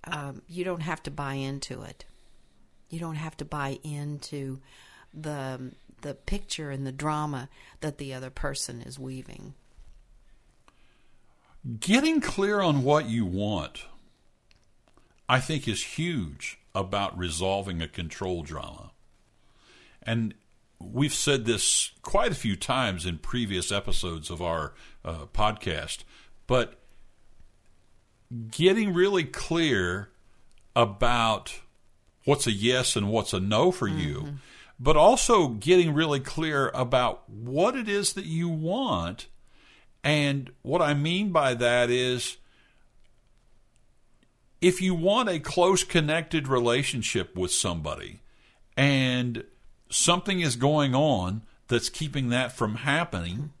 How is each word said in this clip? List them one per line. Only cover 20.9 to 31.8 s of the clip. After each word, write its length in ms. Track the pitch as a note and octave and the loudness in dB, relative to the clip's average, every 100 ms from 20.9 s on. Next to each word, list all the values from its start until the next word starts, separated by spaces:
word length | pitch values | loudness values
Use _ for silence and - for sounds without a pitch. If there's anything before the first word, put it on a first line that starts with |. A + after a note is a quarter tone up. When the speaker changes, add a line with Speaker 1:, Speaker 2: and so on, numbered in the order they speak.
| A#2 D3 | 0 0
Speaker 2:
said 300 | - - C#3 | 0 0 0
this 480 | A2+ G#2+ - - - _ | 2 0 2 0 -2 _
quite 280 | - G3 A#3+ | 0 2 2
a 40 | D#3 | 0
few 200 | G#3+ G3 | -2 -2
times 500 | - C3 A#2 F#2 F#2 | 0 0 0 -2 -4
in 120 | E2 | -6
previous 520 | - B2 A2 F#2 F2 | -4 -2 -2 -2 -2
episodes 580 | G2+ - F#2+ F#2 E2 D2+ | -2 2 2 2 -6 -8
of 120 | E2+ | -6
our, 340 | F2 E2 D#2 - - - | -2 -2 -4 -10 -20 -14
uh, 220 | E2+ E2 D2 | -10 -10 -6
podcast, 680 | - G#2+ A2 - D#2 D#2 - - - - - - | 0 0 0 -6 -6 -6 -10 -12 -20 -20 -20 0
but 340 | B2+ A2 - - - - _ - - - _ _ - _ - _ _ _ A#2+ A2+ | 2 2 -6 -20 -20 -20 _ -20 -20 -20 _ _ -20 _ -20 _ _ _ -12 -10
getting 420 | - F3 G3+ G#3 | 4 6 6 2
really 300 | F3 F#3+ F#3+ C#3+ | 4 4 2 -2
clear 840 | - - E3 D#3+ A2 F2+ F#2 G#2+ _ - - - - - A#2+ | -6 -2 0 2 2 2 -2 -6 _ -20 -20 -20 -20 -4 2
about 840 | A2+ G2+ A#2+ A#2+ A2+ G#2+ - - - _ | 2 2 2 4 2 0 -4 -16 -18 _